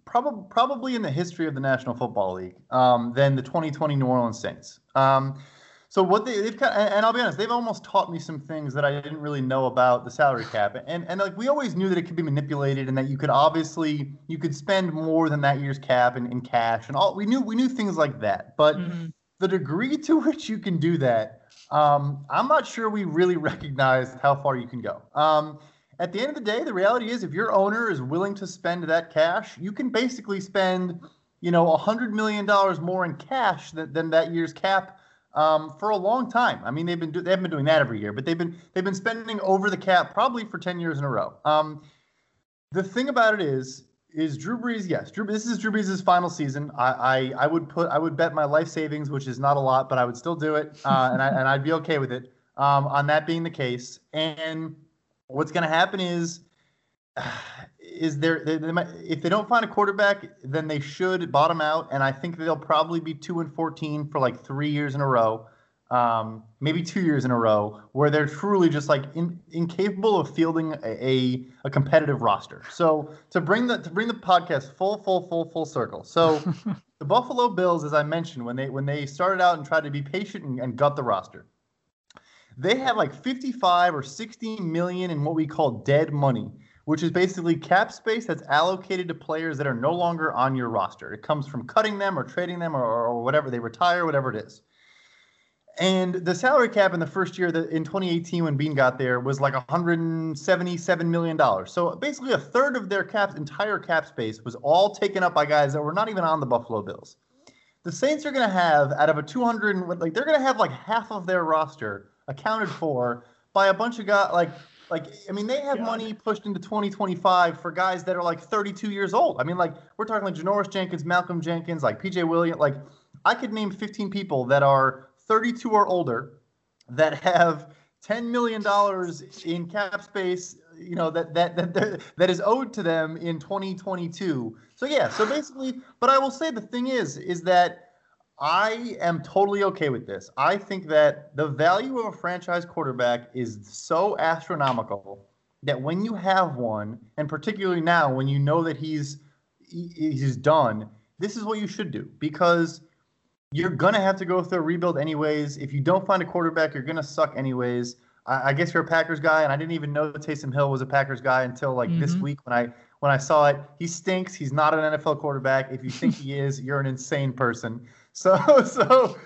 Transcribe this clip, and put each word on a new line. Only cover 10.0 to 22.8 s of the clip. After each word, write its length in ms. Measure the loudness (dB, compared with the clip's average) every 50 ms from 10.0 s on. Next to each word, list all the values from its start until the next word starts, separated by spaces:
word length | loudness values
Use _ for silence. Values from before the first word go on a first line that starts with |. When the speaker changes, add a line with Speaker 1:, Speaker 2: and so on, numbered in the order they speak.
| 0
Speaker 1:
the 40 | -6
salary 360 | 0 2 2 2 2 0 -4
cap. 280 | -4 -2 0 0 0 -2 -6 -8
And, 200 | -8 -8 -8 -6
and, 140 | -6 -4 -4
like, 160 | -4 -4 -4
we 120 | -4 -2 0
always 280 | 0 0 -2 -4 -2
knew 140 | -2 0 0
that 80 | 0 -2
it 60 | -2
could 120 | -4 -4
be 60 | -4
manipulated 640 | -2 -2 -2 -2 -2 -4 -4 -2 0 0 0 -2 -2 -2
and 80 | -2
that 120 | -2 -2 -4
you 80 | -4 -2
could 100 | 0 2
obviously, 840 | 4 6 6 4 4 2 -2 -4 -4 -4 -2 -2 -2 -4 -6 -8 -12 -16 -12
you 120 | -10 -8 -6
could 180 | -4 -6 -6
spend 340 | -6 -2 0 0 0 0 -2
more 380 | -4 -4 -2 0 2 2 2 2
than 140 | 0 2
that 180 | 2 2 2 0
year's 180 | -2 -4 -6 -6
cap 380 | 0 2 4 4 4 4 2
in, 160 | 0 -4 -4
in 80 | -4 -6
cash 480 | -4 0 0 2 2 2 0 -2 -4 -4
and 80 | 0
all. 180 | 2 2 2 2
We 120 | 0 0
knew, 160 | 0 0 0
we 120 | 0 0 0
knew 140 | 0 0 0
things 300 | 0 -2 -2 -2 2 2
like 200 | 0 0 0 -2
that. 360 | -2 -2 -2 -2 -6 -8 _
But 200 | 4 4 4 4
Speaker 2:
Mm-hmm. 300 | 2 -4 -6 -6 -8 -10 -10 -12 _ _ _ _ _
Speaker 1:
the 80 | 0 0
degree 500 | 0 -2 -2 -2 -2 -2 -2 -2 -4 -4
to 200 | 0 2 2 4
which 300 | 4 0 -2 -2 -6 -8
you 100 | -8 -4
can 200 | -2 -2 0 2
do 180 | 2 2 2
that, 460 | 2 2 2 2 2 0 -4 -8 -18 _ _ _ -20 -10 _
um, 540 | 2 4 6 6 4 4 2 -2 -4 -6 -6 -2
I'm 180 | 0 0 2 4
not 180 | 4 2 2
sure 220 | 0 -6 -4